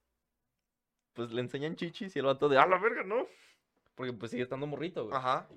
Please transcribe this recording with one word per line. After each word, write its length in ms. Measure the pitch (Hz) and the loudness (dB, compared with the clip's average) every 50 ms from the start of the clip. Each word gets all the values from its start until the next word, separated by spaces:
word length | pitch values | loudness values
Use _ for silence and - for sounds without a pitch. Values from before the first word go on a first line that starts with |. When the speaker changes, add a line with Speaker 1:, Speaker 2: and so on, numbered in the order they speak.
| _ _ _ _ _ _ _ _ _ _ _ _ _ _ _ _ _ _ _ _ _ _ _ | _ _ _ _ _ _ _ _ _ _ _ _ _ _ _ _ _ _ _ _ _ _ _
Speaker 1:
Pues 180 | - 117 120 | -8 -8 -4
le 100 | 113 120 | -4 -4
enseñan 340 | 123 117 - 139 143 156 - | -4 -4 -6 -6 -6 -6 -6
chichis 400 | - 180 170 165 - 202 190 - | -6 -8 -8 -6 -8 -10 -6 -4
y 40 | 143 | -2
el 60 | 127 | 0
vato 240 | 135 135 131 143 147 | 2 2 4 4 6
de, 80 | 139 131 | 8 8
"A 80 | 147 | 8
la 140 | 175 185 175 | 8 6 4
verga, 240 | 190 226 - - - | 4 0 0 0 -4
¿no?". 240 | 185 208 247 - - - _ - - _ _ _ _ _ _ _ _ _ | -2 -2 -2 -4 -4 -10 _ -20 -20 _ _ _ _ _ _ _ _ _
Porque 200 | - 127 127 123 | -8 -8 -6 -6
pues 180 | 107 107 117 | -6 -8 -8
sigue 100 | - 240 127 | -4 -4 -4
estando 220 | 123 147 131 143 | -4 -4 -6 -6
morrito, 400 | 147 143 127 143 180 180 170 127 | -6 -6 -6 -6 -6 -6 -6 -6
güey. 100 | 107 120 | -2 -4
Speaker 2:
Ajá. 320 | 135 127 127 131 156 185 - - | -2 0 0 0 0 -2 -8 -8